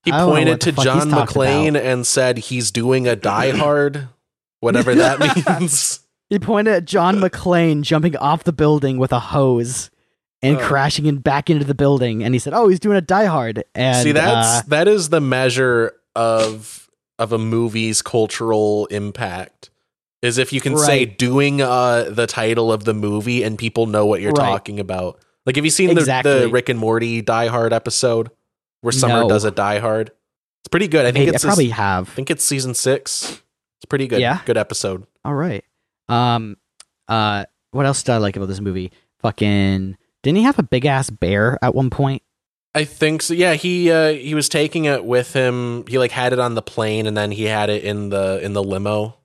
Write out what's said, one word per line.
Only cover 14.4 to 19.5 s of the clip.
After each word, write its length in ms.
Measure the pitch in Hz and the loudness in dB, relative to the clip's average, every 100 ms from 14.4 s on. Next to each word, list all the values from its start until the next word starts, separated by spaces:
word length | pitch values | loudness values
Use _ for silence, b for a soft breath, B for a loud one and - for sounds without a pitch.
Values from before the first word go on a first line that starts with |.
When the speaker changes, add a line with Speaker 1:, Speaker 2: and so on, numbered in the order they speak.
| 113 117 | 2 0
Speaker 2:
uh, 100 | 123 | 0
Speaker 1:
that 180 | 151 185 | 2 4
is 220 | 214 156 | 2 2
the 100 | 160 | 0
measure 760 | 135 127 131 120 131 117 113 _ _ 113 | 2 2 0 2 2 2 0 _ _ -2
of, 720 | 113 113 110 107 110 - _ _ _ - | 0 2 0 -4 -16 -20 _ _ _ -6
of 140 | 113 | -2
a 40 | 113 | -2
movie's 640 | 110 113 117 110 110 107 | 0 0 0 -2 -2 -4
cultural 840 | - 117 110 - 117 107 107 104 104 | -2 0 0 -2 -2 2 2 0 -2
impact. 840 | 104 104 101 107 90 - | -6 -8 -8 -8 -8 -12